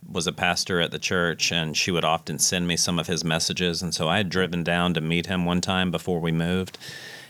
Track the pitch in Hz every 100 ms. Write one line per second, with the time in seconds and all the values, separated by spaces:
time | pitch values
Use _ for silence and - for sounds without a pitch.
0 | - 90 85 76 90 85 - 87 82 -
1 | - 92 87 78 - 85 78 73 98 82
2 | 78 82 - 73 - 90 87 82 - 85
3 | 80 80 82 80 - 92 90 82 87 -
4 | 80 101 92 92 87 87 85 87 90 80
5 | 80 85 87 92 87 90 98 92 92 82
6 | - 85 85 82 85 92 92 - - -
7 | - -